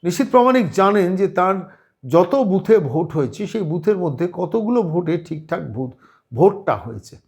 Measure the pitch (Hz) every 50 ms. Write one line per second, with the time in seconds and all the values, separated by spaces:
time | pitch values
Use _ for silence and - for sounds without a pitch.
0 | - 175 175 - 277 - - 247 240 254 254 262 220 151 110 - 190 196 208 208
1 | 185 175 190 185 196 185 - - 180 185 196 190 175 - - _ _ _ _ _
2 | - 127 127 170 180 180 - 277 262 196 185 196 - - 226 214 165 135 120 156
3 | 165 156 - 160 139 120 - - 202 185 - 226 196 151 160 180 156 214 214 185
4 | 180 165 135 120 170 180 180 - 185 170 - 226 214 214 240 240 214 165 156 175
5 | 175 165 165 170 175 - 165 151 156 - 170 170 160 131 107 113 131 123 127 _
6 | _ _ _ _ _ _ 120 120 165 202 202 202 - - 120 101 - 117 117 101
7 | - - - - _